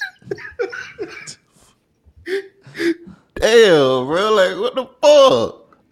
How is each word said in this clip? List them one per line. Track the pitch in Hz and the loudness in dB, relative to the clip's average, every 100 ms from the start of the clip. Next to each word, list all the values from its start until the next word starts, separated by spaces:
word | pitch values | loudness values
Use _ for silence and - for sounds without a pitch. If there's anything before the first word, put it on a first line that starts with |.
| 831 - - | -16 -16 -16
<laughs> | - - - 427 - - - 392 - - - _ _ _ _ _ _ _ _ - 392 381 _ - - 339 339 - - _ | -16 -14 -12 -12 -12 -18 -16 -18 -18 -20 -20 _ _ _ _ _ _ _ _ -10 -10 -10 _ -20 -8 -6 -6 -10 -20 _
Damn, | - 208 233 214 156 131 131 131 | -6 2 4 4 4 2 0 -2
bro. | 170 214 | -4 0
Like, | 214 185 180 | 0 0 -2
what | 240 | -6
the | 262 247 _ | -6 -10 _
fuck? | 294 294 269 123 104 - _ _ _ | 4 6 4 2 -2 -8 _ _ _